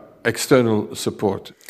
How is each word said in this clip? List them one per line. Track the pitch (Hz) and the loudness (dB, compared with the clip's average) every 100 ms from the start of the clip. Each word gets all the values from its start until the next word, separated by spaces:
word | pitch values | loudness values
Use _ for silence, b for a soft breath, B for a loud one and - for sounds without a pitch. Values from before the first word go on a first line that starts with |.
| - - | -16 -6
external | 117 - - 131 117 107 107 - | -4 -2 4 4 4 2 -2 -6
support. | - - 104 98 - - | -8 -2 -2 -2 -8 -20